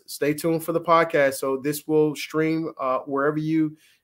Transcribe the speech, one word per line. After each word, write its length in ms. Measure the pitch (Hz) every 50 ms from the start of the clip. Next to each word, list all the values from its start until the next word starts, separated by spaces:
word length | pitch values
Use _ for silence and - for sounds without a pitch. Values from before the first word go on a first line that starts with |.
| _
stay 300 | - - - 143 147 151
tuned 300 | 147 - 165 165 156 156
for 80 | -
the 80 | 165 170
podcast. 520 | 165 175 165 165 165 165 - 147 139 135 135
So 220 | - 143 135 135
this 300 | 127 127 147 147 147 -
will 280 | - 156 156 151 151 139
stream, 600 | 139 - - - 156 160 160 160 160 165 151 - -
uh, 200 | 139 131 131 127 -
wherever 320 | 147 135 135 139 151 151 156
you 380 | 156 156 160 160 156 156 156 _ _ _ _ _